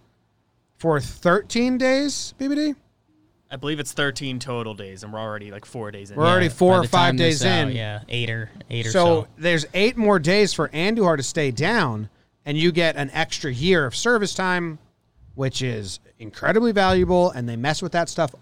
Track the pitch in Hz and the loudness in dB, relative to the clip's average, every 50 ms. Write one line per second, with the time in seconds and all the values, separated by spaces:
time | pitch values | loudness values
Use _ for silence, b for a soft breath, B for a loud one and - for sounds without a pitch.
0 | _ _ _ _ _ _ _ _ _ _ _ _ _ _ _ - - 165 156 139 | _ _ _ _ _ _ _ _ _ _ _ _ _ _ _ -4 -2 0 0 0
1 | 123 - - - - 175 175 214 196 - - 233 240 254 254 247 262 262 262 269 | -2 -4 -6 -2 2 2 2 2 0 -2 -2 0 0 2 0 2 2 2 2 2
2 | 285 285 - - - - - - 269 277 285 294 302 302 269 - _ _ _ _ | 0 -2 -4 -6 -8 -10 -10 -6 -4 -2 -2 -2 -2 -2 -4 -6 _ _ _ _
3 | _ _ _ _ _ _ _ _ _ - 135 135 143 147 156 147 139 - - - | _ _ _ _ _ _ _ _ _ -16 -12 -8 -6 -6 -4 -4 -6 -6 -4 -2
4 | 143 139 135 - 147 135 127 123 123 131 123 117 113 110 107 101 101 95 95 92 | -2 -2 -2 -4 -6 -8 -8 -8 -6 -6 -6 -6 -6 -8 -10 -12 -14 -16 -16 -16
5 | 107 107 107 107 110 110 107 104 104 104 98 104 - - - 123 110 104 104 101 | -14 -12 -10 -8 -8 -8 -8 -10 -12 -14 -16 -16 -16 -14 -12 -10 -10 -10 -12 -14
6 | 101 98 101 143 156 170 180 185 180 156 - - 185 180 185 180 165 117 - 180 | -14 -8 -2 2 2 4 4 4 2 0 2 4 6 6 6 6 4 4 4 4
7 | 175 175 170 127 170 165 156 143 - 190 180 165 151 135 127 113 110 107 104 104 | 4 4 4 2 2 2 2 2 2 2 2 2 0 0 -2 -4 -6 -6 -8 -10
8 | - - - 120 120 117 113 113 110 - - - - - 120 117 113 110 110 185 | -10 -6 -4 -4 -4 -4 -4 -6 -8 -10 -12 -16 -12 -8 -6 -6 -4 0 2 4
9 | 175 170 165 156 - - - - 156 175 170 160 147 - - 180 202 240 - 233 | 6 6 4 4 0 -4 -8 -4 0 0 0 0 0 -2 0 0 2 2 2 2
10 | 220 208 202 175 139 160 190 208 208 170 - - 151 - - 156 175 208 226 233 | 2 4 4 4 4 2 4 4 4 2 0 -2 -4 -2 -2 -2 0 0 2 2
11 | 196 175 160 139 131 - - 165 147 135 117 113 147 190 233 226 170 127 110 107 | 2 2 2 0 -2 -4 -2 -2 -2 -2 0 0 0 0 2 2 2 0 -2 -4
12 | 107 - _ _ _ _ _ _ - 147 147 156 165 175 156 175 170 160 - 143 | -8 -10 _ _ _ _ _ _ -8 -6 -2 0 2 2 2 2 2 0 0 -2
13 | 143 135 - 151 160 - - - - 143 123 117 151 185 190 165 143 123 - - | -4 -4 -2 -4 -4 -4 -4 -6 -6 -6 -4 -2 2 2 4 4 2 0 -2 -2
14 | - 233 247 220 202 170 - - 185 185 180 175 175 165 156 151 _ _ _ _ | 0 0 2 2 0 -2 -4 -2 -2 0 0 -2 -2 -4 -8 -12 _ _ _ _
15 | _ _ _ _ - - - 131 135 131 127 - 131 127 117 107 101 95 - - | _ _ _ _ -20 -16 -8 -6 -4 -4 -4 -4 -4 -4 -4 -6 -8 -10 -12 -14
16 | _ _ _ - 113 107 - - - - 185 226 240 233 202 202 190 185 185 185 | _ _ _ -18 -18 -16 -10 -4 0 2 2 4 4 2 4 4 4 4 4 4
17 | 180 170 180 180 175 180 - 127 120 117 117 113 123 147 156 - 185 170 - 170 | 4 4 4 4 4 2 0 -2 -4 -4 -4 -2 -2 -2 -2 -2 -4 -4 -2 -2
18 | 170 - - - 160 131 - - | -2 -2 -2 -2 -2 -2 -4 -6